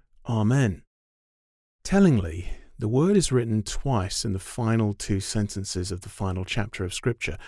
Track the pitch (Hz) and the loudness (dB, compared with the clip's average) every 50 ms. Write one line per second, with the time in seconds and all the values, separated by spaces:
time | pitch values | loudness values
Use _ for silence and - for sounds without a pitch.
0 | _ _ _ - - - 117 110 107 104 127 139 135 110 87 71 - _ _ _ | _ _ _ -14 -6 -4 0 2 2 4 4 4 4 2 0 -2 -8 _ _ _
1 | _ _ _ _ _ _ _ _ _ _ _ _ _ _ _ _ - - - 196 | _ _ _ _ _ _ _ _ _ _ _ _ _ _ _ _ -4 2 4 6
2 | 196 185 143 110 90 87 80 90 87 - - - - - - - 123 107 113 127 | 8 8 6 4 2 -2 -6 -8 -6 -8 -8 -8 -10 -18 -10 -6 -4 0 2 4
3 | 156 185 208 202 156 - 131 127 120 113 110 110 104 - - - - 139 135 107 | 4 4 4 4 4 4 2 0 2 2 0 -2 -2 -2 -4 -4 -2 0 0 0
4 | 90 90 - - - - 98 95 - - - - 120 110 113 113 110 104 101 - | 0 -2 -4 -4 -4 -4 -4 -4 -6 -8 -6 -2 0 2 2 4 2 2 0 -2
5 | - - 104 98 98 - - 113 104 101 - 101 95 - - 95 90 95 95 87 | -2 -2 -2 -2 -2 -2 -2 -2 -2 -2 -2 -6 -6 -6 -4 -4 -4 -4 -6 -8
6 | - - - - - 95 92 92 92 - - 120 104 104 - - 98 90 - - | -8 -10 -8 -6 -4 -4 -4 -4 -4 -4 -4 -4 -4 -4 -4 -6 -6 -6 -6 -4
7 | - 123 117 - - - - - - | -2 -2 -2 -2 -4 -8 -8 -8 -12